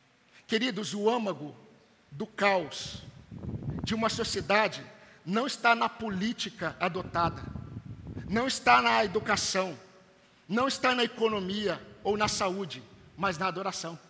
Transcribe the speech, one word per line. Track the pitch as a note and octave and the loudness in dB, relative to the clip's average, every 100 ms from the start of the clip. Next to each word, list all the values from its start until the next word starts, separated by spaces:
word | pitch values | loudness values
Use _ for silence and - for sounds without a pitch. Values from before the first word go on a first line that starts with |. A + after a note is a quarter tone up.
| _ _ _ - - | _ _ _ -18 -2
Queridos, | A3+ B3+ G3 F#3 | 0 0 -2 -4
o | G3+ G#3 | 0 0
âmago | A#3+ G#3 D3+ D3 B2 - - _ _ - | 2 -2 -4 -8 -14 -20 -20 _ _ -18
do | C#3+ G#3+ | -10 -10
caos | - G3+ F#3+ D3 - - - - - - - - - - - | 0 4 4 0 -8 -10 -12 -14 -18 -16 -12 -10 -8 -6 -6
de | - | -2
uma | A3 A3 | 0 0
sociedade | - A3+ G3+ D3+ G3+ G#3 C3+ C3+ - - - | 0 -2 -2 4 4 4 0 -14 -18 -20 -14
não | D3+ G#3 C4+ | -2 0 0
está | - A#3+ | 4 6
na | A#3 A3+ | 6 4
política | - A3+ F#3 G#3+ A#3+ G3 - D#3+ - | -2 -6 -2 -2 -2 -6 -4 -6 0
adotada, | F3+ E3+ F3 E3+ E3+ - - - - - - - - - - | -2 -2 -4 0 0 0 -10 -10 -10 -12 -12 -14 -10 -10 -4
não | G#3+ C4 | 0 0
está | - - B3 | 2 6 8
na | A#3 A3+ | 8 4
educação, | G#3+ F#3+ G#3+ G3+ - F#3+ F#3 C#3+ - - - - _ _ - | 2 0 0 0 2 0 -2 -4 -14 -20 -20 -20 _ _ -4
não | G#3 C4+ | 0 0
está | - C4 | 2 2
na | B3 | 2
economia | A#3+ A#3+ A3+ G#3+ F#3 G#3 G#3 D3+ - - | 0 2 0 2 -2 -2 -2 -2 -8 -8
ou | G3 G#3 | -2 2
na | G#3 | 2
saúde, | - G3 F#3+ F#3+ C3 - - - - | 2 0 -2 -6 -8 -16 -20 -20 -4
mas | G3 D#3+ | -2 0
na | F#3+ | -2
adoração. | F3 G3 - E3 E3 - | -2 -4 -6 -8 -10 -16